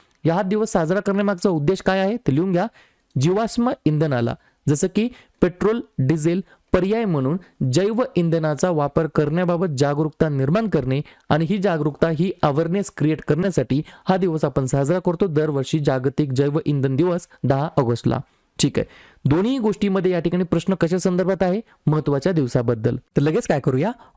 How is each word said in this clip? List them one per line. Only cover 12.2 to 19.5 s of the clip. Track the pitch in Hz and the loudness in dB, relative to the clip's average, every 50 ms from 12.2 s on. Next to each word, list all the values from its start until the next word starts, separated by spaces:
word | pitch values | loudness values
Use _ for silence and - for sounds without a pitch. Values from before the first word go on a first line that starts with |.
| 175 196 - - | 0 -2 0 0
अवेअरनेस | - 151 135 151 165 165 175 202 190 - - - | 0 0 2 0 0 0 -2 -2 -2 -4 -4 -2
क्रिएट | 143 156 156 147 | 0 0 0 -2
करण्यासाठी | - - 147 156 185 196 - 151 127 - 131 147 - - - - _ - | -2 -4 -4 -2 -2 0 0 -2 -2 0 -2 -2 -2 -6 -12 -6 _ 0
हा | 190 185 | 0 2
दिवस | 190 180 160 156 - | 0 0 0 0 -2
आपण | 143 - 143 131 | -2 0 -2 -2
साजरा | 127 - 139 139 139 175 185 | 0 0 0 0 0 0 0
करतो | - 180 170 - 208 185 | 0 -2 0 0 -2 0
दरवर्षी | 147 151 151 156 143 139 131 - - 160 | 0 0 0 0 -2 -2 -2 -2 -2 0
जागतिक | 143 151 135 131 127 131 - - 151 135 | 0 0 0 0 -2 -2 -2 -2 -2 0
जैव | 127 131 143 147 143 156 - | 0 0 0 0 0 -2 -2
इंधन | - 147 139 131 135 135 | -2 -2 0 0 0 0
दिवस | 127 175 180 170 180 - - - _ - | 0 0 0 0 -2 -6 -10 -10 _ 0
दहा | - 139 135 151 165 - 147 | 0 2 0 0 0 0 0
ऑगस्टला. | 131 117 120 - - 127 123 123 - - _ _ _ _ _ - | 0 0 0 0 0 -2 -2 -2 -4 -8 _ _ _ _ _ 0
ठीक | - 135 - - | 0 2 2 0
आहे, | - - - - - - _ _ - | -4 -4 -8 -18 -20 -20 _ _ 0
दोन्ही | 127 143 175 196 247 | 2 2 2 2 0